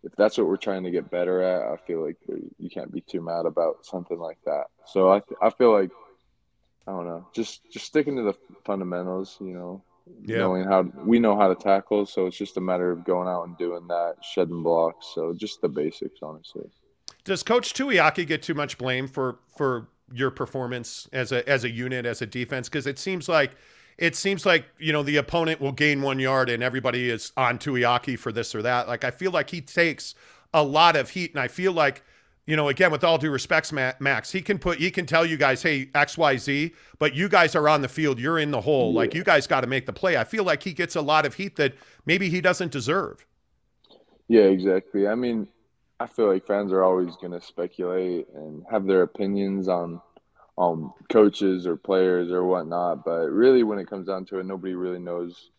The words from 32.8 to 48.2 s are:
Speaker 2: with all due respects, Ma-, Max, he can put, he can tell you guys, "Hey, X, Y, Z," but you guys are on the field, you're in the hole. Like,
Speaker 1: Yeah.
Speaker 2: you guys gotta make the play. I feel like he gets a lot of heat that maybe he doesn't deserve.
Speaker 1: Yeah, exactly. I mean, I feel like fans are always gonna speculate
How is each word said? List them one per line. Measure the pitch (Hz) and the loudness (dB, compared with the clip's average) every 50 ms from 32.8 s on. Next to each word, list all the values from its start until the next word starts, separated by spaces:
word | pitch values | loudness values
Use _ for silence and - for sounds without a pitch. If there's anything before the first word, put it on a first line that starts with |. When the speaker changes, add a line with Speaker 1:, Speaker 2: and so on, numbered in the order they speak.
| 190 175 | 4 4
Speaker 2:
with | 156 139 - | 4 2 4
all | 165 165 156 | 4 4 4
due | 139 156 | 2 -2
respects, | 143 127 - - 175 160 156 - 151 | -2 -4 -2 0 0 0 0 0 -4
Ma-, | 143 131 127 131 _ | -2 -2 -2 -2 _
Max, | 139 139 135 113 110 - | 0 0 0 0 -2 -4
he | - 190 | -6 -6
can | - - 208 156 | -2 -2 -4 -2
put, | - 180 175 139 | 0 -2 -2 0
he | 156 185 | -2 -2
can | 175 - 175 135 | -2 -4 -4 0
tell | 160 160 170 | 2 2 2
you | 170 160 | 2 2
guys, | 143 147 135 131 127 - | 2 2 2 2 2 0
"Hey, | 170 151 139 131 135 _ | 0 0 0 -4 -2 _
X, | 147 147 143 - - | 0 0 0 0 0
Y, | 165 147 135 123 | 2 2 2 2
Z," | - - 139 143 156 165 - _ - - _ _ | 0 -2 -2 -2 -2 -4 -6 _ -20 -20 _ _
but | 147 151 131 | 0 0 2
you | 139 185 202 | 0 0 4
guys | 185 190 170 160 - | 6 6 6 6 4
are | 170 151 151 | 2 4 4
on | 156 147 | 4 4
the | 139 123 | 2 -2
field, | - - 156 147 135 113 | -4 -2 0 0 0 0
you're | 120 147 165 165 | -2 -2 0 0
in | 151 147 | 0 0
the | 147 120 | -2 -2
hole. | 98 143 151 135 123 110 - | 0 2 2 2 2 2 2
Like, | - - - - | 2 0 0 -2
Speaker 1:
Yeah. | 165 | -2
Speaker 2:
you | 180 | 2
guys | 202 170 147 139 - | 4 4 4 4 2
gotta | 147 135 127 120 | 0 0 0 0
make | 135 131 120 - | -2 -4 -4 -6
the | 101 | -10
play. | - - 185 170 | -2 0 0 2
I | 131 113 | 0 0
feel | - - 220 196 | -2 -2 -4 0
like | 180 156 - - | 0 0 -2 -2
he | 196 | -10
gets | 160 135 170 - - | -6 -4 -6 -4 -2
a | 170 | -4
lot | 151 143 151 156 151 | 0 4 4 4 4
of | 139 - | 2 -2
heat | - 190 202 _ - | -6 -10 -10 _ 0
that | 147 135 135 - - _ _ _ _ | 0 0 0 -4 -20 _ _ _ _
maybe | - 165 185 196 180 | 0 0 0 0 -2
he | 156 180 | -2 0
doesn't | 160 180 180 - 185 165 | 2 2 0 2 -2 -4
deserve. | - 143 110 120 160 196 170 - - _ _ _ _ _ _ _ _ _ _ _ _ _ _ _ _ _ _ _ _ _ _ _ | -4 -4 -2 -2 -2 -2 -2 -4 -10 _ _ _ _ _ _ _ _ _ _ _ _ _ _ _ _ _ _ _ _ _ _ _
Speaker 1:
Yeah, | 117 110 104 | 8 8 8
exactly. | 95 98 92 90 98 92 92 92 - - 101 98 101 | 8 6 4 2 2 2 0 -2 -2 -2 -2 0 0
I | 107 | 0
mean, | 120 127 123 117 110 101 - _ _ _ _ _ _ _ _ _ _ | -2 -2 -2 -2 -4 -6 -8 _ _ _ _ _ _ _ _ _ _
I | 120 117 | -10 -10
feel | _ - 113 101 | _ 0 2 4
like | 95 95 - | 4 2 0
fans | - 104 101 104 98 | 0 -2 0 0 0
are | 92 95 92 | 2 4 4
always | 92 92 92 90 87 82 - | 4 4 2 0 -2 -6 -10
gonna | - 90 87 87 | -12 -10 -10 -10
speculate | - - _ - 87 90 _ - 90 90 90 92 92 90 90 85 | -12 -14 _ -8 -8 -8 _ -6 -4 -2 -2 -2 -2 -2 -4 -4